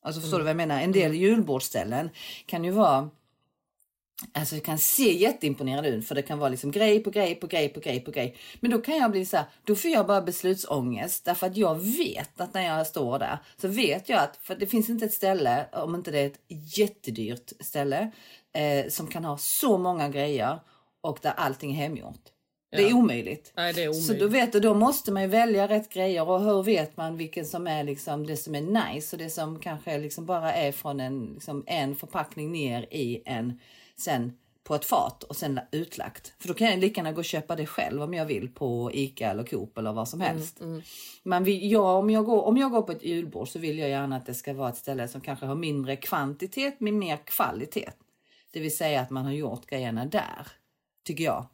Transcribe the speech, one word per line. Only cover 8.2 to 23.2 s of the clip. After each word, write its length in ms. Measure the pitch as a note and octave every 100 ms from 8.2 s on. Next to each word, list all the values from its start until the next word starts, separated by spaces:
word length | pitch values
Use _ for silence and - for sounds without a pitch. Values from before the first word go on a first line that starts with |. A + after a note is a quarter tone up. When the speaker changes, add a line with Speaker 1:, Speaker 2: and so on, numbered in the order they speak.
| B2 - - -
Speaker 1:
Men 120 | A#3+
då 60 | A#3
kan 160 | A#3 D#4
jag 140 | A#3+
bli 140 | G3 F#3
så 120 | F3
här, 80 | C#3+ _
då 120 | - G#3
får 160 | E4+
jag 160 | E4 F#3
bara 140 | G3+
beslutsångest, 1040 | F3 F3 F3+ F#3+ - C#3+ B2 A2+ F3 - -
därför 220 | F3+ F#3+
att 100 | F#3+
jag 180 | F#3+ D#3+
vet 680 | G3 C#4+ E4 - - -
att 120 | F3+
när 80 | G3 F3+ D#3
jag 100 | D#3+
står 320 | - B2+ C3+
där 180 | - D3+ - _
så 60 | F#3+
vet 420 | G3+ G3+ D3+ F#3+
jag 100 | A3+
att, 200 | D3 -
för 140 | - F#3
det 120 | G3
finns 220 | A#3 A3
inte 160 | A#3 A3
ett 80 |
ställe, 520 | - F#3+ F#3+ C3 B2 D3+
om 240 | - D#3+ F3
inte 160 | F3+
det 80 | D3+
är 80 | C#3
ett 120 | C#3+ _ D#3+ D3+ -
jättedyrt 720 | G#3 - - A2+ A2 A#2+ - -
ställe, 520 | - D3+ C#3 C#3 A3 - - - _
eh, 360 | - D3+ C#3+ -
som 180 | - D#3
kan 180 | E3+ E3
ha 120 | C#3+
så 400 | - - C#4+ G3
många 320 | F3+ F3 D3
grejer 500 | C#3+ C#3+ C3+ A2 D#3+ _ _ _ _
och 180 | D#3+ D3
där 120 | D3+ -
allting 340 | D#3 C3+ D3
är 40 | C#3+
hemgjort. 460 | D3 D3 - - _ _ _ _ _
Det 60 | -
är 60 | G3+
Speaker 2:
Ja. 60 | B3
Speaker 1:
omöjligt. 560 | A3 A#2